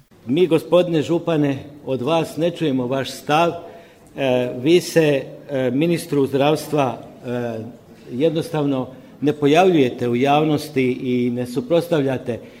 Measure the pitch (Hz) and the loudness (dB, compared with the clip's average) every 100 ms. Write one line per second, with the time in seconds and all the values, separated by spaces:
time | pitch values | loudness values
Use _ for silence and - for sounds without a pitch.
0 | - _ - 143 175 156 - 175 175 165 | -12 _ -4 0 4 2 4 2 4 0
1 | 123 165 170 160 143 131 - - - 131 | 0 -2 0 0 0 -2 -8 -14 -6 -4
2 | 123 165 151 - 170 170 160 131 123 135 | 0 0 -2 -2 -4 -2 -2 -2 -2 -4
3 | 127 - - 151 170 - - - - - | -4 -8 0 2 2 -2 -12 -20 -20 -20
4 | - - 139 127 123 127 131 175 170 165 | -20 -4 0 0 0 -2 2 2 4 2
5 | 156 139 - - - 139 127 127 165 170 | 2 0 -4 -14 -8 -2 0 0 0 0
6 | - 143 135 135 143 156 151 151 131 117 | -2 0 0 2 2 0 -2 -2 -2 -4
7 | - - 131 123 120 110 110 - - - | -14 -16 -8 -6 -6 -8 -12 -16 -20 -20
8 | - 120 160 160 - 156 143 131 120 - | -12 -2 0 0 -2 -2 0 -2 -4 -10
9 | - - 139 147 143 151 185 170 127 - | -20 -4 -2 2 4 6 6 4 2 0
10 | 120 120 139 147 156 147 - 135 127 127 | -2 0 4 4 4 0 -2 0 0 0
11 | 135 123 120 120 120 143 123 170 170 165 | -2 0 0 -2 -4 -6 0 0 2 0
12 | 135 127 - 113 - - | 0 -2 -4 -8 -10 -20